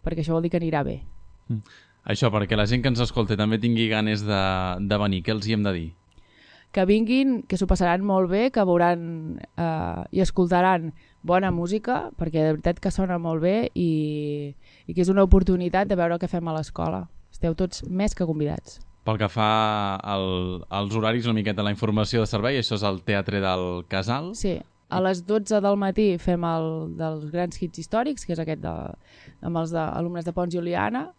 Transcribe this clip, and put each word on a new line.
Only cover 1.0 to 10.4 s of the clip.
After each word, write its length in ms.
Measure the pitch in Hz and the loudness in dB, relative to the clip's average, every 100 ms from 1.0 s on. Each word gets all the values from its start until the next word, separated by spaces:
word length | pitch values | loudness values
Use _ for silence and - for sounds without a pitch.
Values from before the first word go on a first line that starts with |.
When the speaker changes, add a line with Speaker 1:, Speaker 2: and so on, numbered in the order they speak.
| - - - - - | -10 -14 -18 -20 -6
Speaker 2:
Mm. 140 | 110 - - _ _ | -6 -6 -20 _ _
Això, 260 | - 104 120 | -4 2 2
perquè 240 | 104 98 107 | 2 2 2
la 100 | 104 | 2
gent 160 | 123 | 2
que 60 | 131 | 2
ens 120 | 120 | 2
escolta 360 | 120 - 104 104 | 0 0 0 2
també 220 | 107 110 | 2 2
tingui 300 | 120 113 113 | 2 2 2
ganes 340 | 107 107 104 104 | 2 2 0 0
de, 500 | 101 95 92 92 90 | 2 2 0 -2 -2
de 180 | 101 104 | 0 2
venir, 240 | 104 92 | 2 0
què 80 | 85 | 0
els 160 | 110 104 | -2 0
hi 60 | |
hem 100 | 110 | 0
de 100 | 104 | 2
dir? 200 | 90 80 - _ - - _ - - _ | 0 -6 -12 _ -20 -20 _ -20 -20 _
Speaker 1:
Que 120 | - 185 | 0 4
vinguin, 560 | 208 226 254 269 247 - | 4 4 2 2 0 -2
que 100 | 185 | -2
s'ho 100 | 190 | 2
passaran 360 | 190 175 180 | 2 4 2
molt 280 | 202 190 180 | 2 2 2
bé, 200 | 196 254 | 2 2
que 140 | 247 | 2
veuran, 760 | 190 175 175 170 165 165 160 - - - | 4 4 4 2 -4 -8 -8 -10 -12 -4
eh, 480 | 165 160 85 85 - | -2 -2 -4 -6 -4
i 100 | 185 | 0
escoltaran 720 | 180 - | 2 2